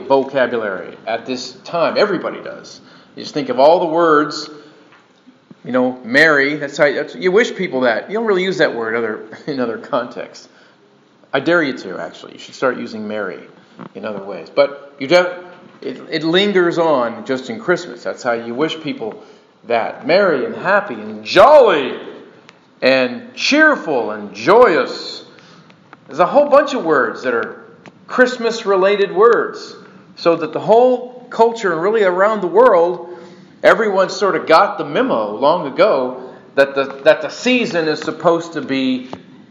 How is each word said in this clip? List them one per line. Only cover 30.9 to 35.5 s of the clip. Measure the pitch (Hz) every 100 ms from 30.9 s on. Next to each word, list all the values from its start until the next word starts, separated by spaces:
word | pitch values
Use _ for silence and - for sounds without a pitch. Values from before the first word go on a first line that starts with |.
| 247 - - -
culture | - 233 226 190
and | 160
really | 185 226
around | 190 180 202 214
the | 180
world, | 175 254 180 175 175 - - - - - -
everyone | 151 185 220 196 185
sort | - 196 160
of | 117
got | 160 202 -
the |
memo | 151 165 254 131 107
long | 107 139